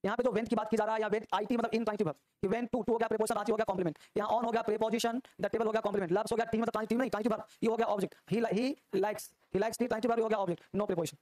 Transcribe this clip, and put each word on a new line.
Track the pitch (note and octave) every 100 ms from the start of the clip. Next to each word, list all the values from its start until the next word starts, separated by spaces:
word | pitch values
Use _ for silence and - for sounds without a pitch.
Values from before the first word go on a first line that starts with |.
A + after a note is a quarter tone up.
| G3
यहाँ | A#3
पे |
जो | B3
when | G#3 A3+
की | A3+
बात | G#3+
की | A3
जा | G#3+
रहा | A3
है, |
या | G#3+
when | G#3+ A3
आईटी | F#3+ G#3 A#3
मतलब | A3+
इंट्रांजिटिव | A3 A3 G#3 F3+
वर्ब, | C#3+
कि | _ _ G3
when | A3+ A#3+
to, | B3+
to | G#3+
हो | A3+
गया | A3+
preposition, | A3 A3 A#3+
रांची | G3+
हो | G#3+
गया | G#3+
complement, | F#3+ F3 D#3 - -
यहाँ | G#3
on | A3 A#3
हो |
गया | A3+
preposition, | A3+ G#3+ A3 A3 A#3 A#3+
the | - - G3+
table | A3 A3
हो |
गया | G#3+
complement, | G#3 G3+ F3+
loves | F3+ G#3+
हो | A3
गया | A3+
टी | A3+
मतलब | A3+
transitive | G#3 A3 A#3
नहीं, | C4
transitive | G#3 G#3+ A3
verb, | - -
ये | A3
हो | A3
गया | A3+
object, | G3+ F#3 - -
he | G#3
li-, | A3+
he | F#3+ C4 - _ G3
likes, | G3+ G#3 - _ _
he | F#3+
likes | A3 -
tea, | A#3
transitive | A3 A#3
वर्ब, | A#3
ये |
हो | A3
गया | G#3+
object, | F#3+ E3 - G3
no | G#3
preposition। | E3+ D#3+ -